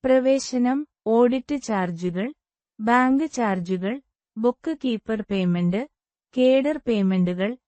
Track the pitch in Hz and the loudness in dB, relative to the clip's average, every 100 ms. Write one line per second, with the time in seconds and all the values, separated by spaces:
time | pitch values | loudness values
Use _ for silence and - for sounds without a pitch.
0 | 262 262 254 269 - 254 247 269 302 _ | 4 2 4 0 0 -2 0 0 -6 _
1 | - 226 247 262 - 285 - 208 180 165 | 0 4 4 2 -4 -8 -4 -4 -4 -4
2 | 180 175 226 302 _ _ _ _ 220 240 | -6 -4 -8 -10 _ _ _ _ 0 2
3 | 254 269 320 - 226 190 175 185 190 262 | 4 2 -2 -2 -2 -2 -4 -4 -4 -8
4 | _ _ _ - 233 247 - 320 262 220 | _ _ _ -2 -2 -2 -6 -4 -4 -4
5 | - 220 208 196 180 175 175 190 277 _ | -4 -6 -4 -2 0 0 0 -2 -6 _
6 | _ _ _ - 254 269 277 302 - 220 | _ _ _ 2 4 4 2 -4 -2 0
7 | 190 190 180 180 202 254 | 2 2 0 0 -4 -6